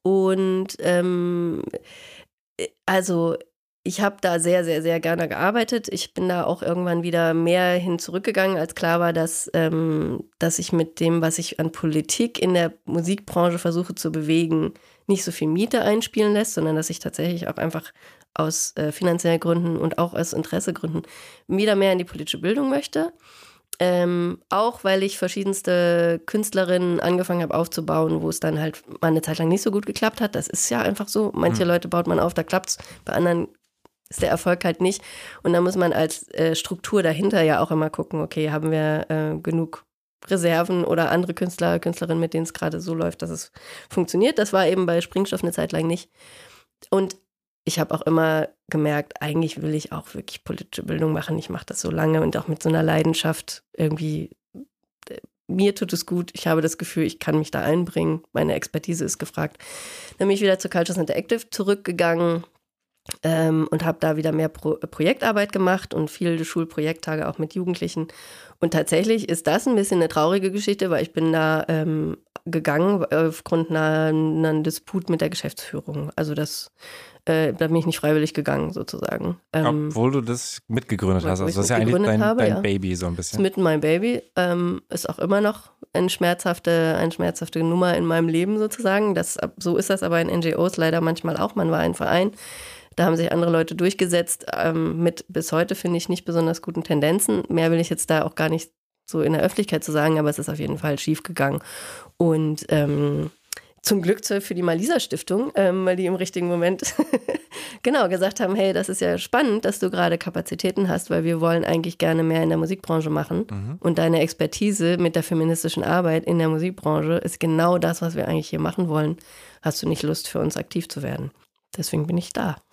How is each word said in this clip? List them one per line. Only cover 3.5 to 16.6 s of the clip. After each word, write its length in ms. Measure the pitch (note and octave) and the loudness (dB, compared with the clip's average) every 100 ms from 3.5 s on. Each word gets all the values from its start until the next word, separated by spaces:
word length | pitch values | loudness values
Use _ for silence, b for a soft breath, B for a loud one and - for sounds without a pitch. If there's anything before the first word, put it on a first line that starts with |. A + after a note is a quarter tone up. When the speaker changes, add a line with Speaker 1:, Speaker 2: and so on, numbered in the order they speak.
| _ _ _ F3+ | _ _ _ -8
Speaker 1:
ich 140 | F#3 | -2
hab 200 | G3+ G3+ | -2 0
da 200 | F#3 E3+ | 0 2
sehr, 240 | E3+ F3+ | 4 2
sehr, 180 | E3 D#3+ | 2 0
sehr 160 | D#3+ E3 | 0 0
gerne 300 | E3 E3+ E3 | 0 0 -2
gearbeitet. 580 | - F3+ A#3 A3+ A#3+ - | 0 0 2 0 -2 -2
Ich 200 | F#3 - | -6 -6
bin 160 | - F#3 | -2 0
da 140 | F3+ | 0
auch 180 | - F3+ | 0 -2
irgendwann 440 | - F3 F3+ E3+ | -2 0 0 0
wieder 300 | E3+ E3+ E3 | 0 2 2
mehr 400 | E3 E3 F3+ F3+ | 4 4 4 4
hin 260 | F3+ F3+ E3+ | 2 0 -2
zurückgegangen, 580 | - F3+ G3+ G3 F#3+ F3+ | -2 -4 0 2 2 2
als 160 | E3+ | -2
klar 240 | - E3+ E3+ | -2 0 2
war, 140 | E3+ | 2
dass, 360 | E3 E3 - - | 2 -2 -4 -2
ähm, 720 | E3 D#3+ D#3+ D#3+ D#3 D#3 - - - | 0 2 2 0 0 -2 -4 -8 -2
dass 180 | E3 E3 | -2 -2
ich 140 | F3 | 0
mit 260 | E3+ D#3+ - | 0 0 0
dem, 240 | E3 E3+ | 2 2
was 160 | D#3+ D#3+ | 2 -2
ich 220 | E3+ - | -4 -4
an 100 | D#3+ | -4
Politik 720 | - E3 D#3 D3+ - A#3 - | -2 -2 0 0 0 -2 0
in 100 | F#3 | 2
der 180 | F3+ E3 - | 2 2 -4
Musikbranche 760 | - E3+ E3+ G3+ - F3 F3 E3+ | -4 -2 0 -4 -2 2 2 2
versuche 340 | F3 E3 F3+ | 0 -2 -4
zu 160 | F3+ D#3+ | -4 -4
bewegen, 640 | D#3+ D3+ D#3+ E3 D#3+ D#3+ b b b - | -2 2 2 4 2 0 b b b -2
nicht 160 | F#3+ | 0
so 80 | F3 | -2
viel 160 | - D#3 | -2 0
Miete 360 | E3+ A#3 A#3+ | 2 2 2
einspielen 500 | - G#3+ A#3 G#3+ G#3 | 2 2 0 2 2
lässt, 220 | G#3 A3+ | 2 0
sondern 200 | - | 0